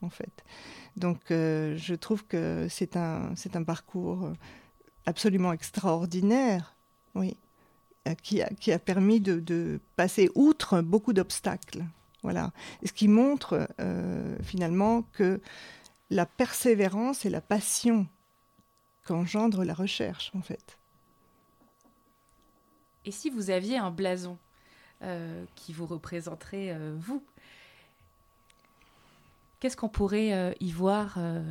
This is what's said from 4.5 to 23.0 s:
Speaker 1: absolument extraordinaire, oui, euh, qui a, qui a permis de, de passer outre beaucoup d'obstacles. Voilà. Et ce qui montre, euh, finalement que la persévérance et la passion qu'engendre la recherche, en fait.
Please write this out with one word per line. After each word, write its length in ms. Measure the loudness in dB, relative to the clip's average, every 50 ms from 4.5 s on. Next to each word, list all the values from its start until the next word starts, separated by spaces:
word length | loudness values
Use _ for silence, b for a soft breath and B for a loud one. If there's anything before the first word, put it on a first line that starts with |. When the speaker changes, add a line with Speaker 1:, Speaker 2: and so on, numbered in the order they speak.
| B B B B B B _ _ _ _ -6
Speaker 1:
absolument 460 | -6 -2 0 2 2 4 4 2 2 0
extraordinaire, 1200 | -2 -6 -8 -6 -2 0 0 0 0 0 -2 0 2 4 4 6 6 4 4 2 0 -2 -6 -12 _ _ _ _ _ _ _ -4
oui, 220 | -4 -2 -2 -4 -6 _ _ b b b b b b b b _ _ -6 -6
euh, 60 | -6
qui 280 | -4 -4 -2 0 0 0
a, 60 | -2
qui 240 | -4 -4 0 0 0
a 80 | 2
permis 400 | 2 0 2 4 6 6 6 6
de, 180 | 4 2 0 0
de 400 | 0 -2 -2 0 0 -2 -4 -6 -8 _ _
passer 360 | 0 0 2 4 6 6 6 6
outre 460 | 8 8 8 6 4 2 2 4 4
beaucoup 320 | 4 4 2 2 4 2 2
d'obstacles. 720 | 2 2 0 -2 -4 -4 -4 -4 -6 -8 -10 -10 -8 -8 -8 -10 _ _ _ _ _ -6
Voilà. 260 | -4 -2 -2 -2 -4 -6 B B B B B B
Et 60 | -8
ce 40 | -2
qui 140 | 4 6
montre, 640 | 6 8 8 6 6 2 0 -2 -2 -2 0 -2 -2 -6 -6
euh, 560 | -4 -4 -2 -2 -4 -4 -4 -4 -4 -6 -6 -8 -8
finalement 600 | -6 -4 -2 -2 0 2 2 4 4 2 2 0 -2 -2
que 280 | 2 2 2 2 0 -4 B B B B B B B B B B B _ -2
la 160 | 0 0 0
persévérance 1000 | 0 _ -2 -2 0 0 2 4 4 4 6 4 2 0 0 -2 -2 -2 -2 -2
et 60 | -4
la 120 | -4 -4 -2
passion 680 | 0 0 0 0 0 -2 0 2 4 4 4 2 0 -4 _ _ _ _ _ _ _ _ _ _ _ _ _ _ _ _ _ -6
qu'engendre 580 | -4 -2 -2 -2 0 0 2 2 2 2 2 0
la 120 | -2 -2
recherche, 580 | -2 -4 -4 -2 -4 -4 -4 -6 -8 -10 -8 -8
en 80 | -8 -8
fait. 340 | -8 -10 -12 _ -18 -20 _ _ _ _ _ _ _ _ _ _ _ _ _ _ _ _ _ _ _ _ _ _ _ _ _ _ _ _ _ _ _ _ _ _ _ _ _ _ _ _ _ _ _ _ _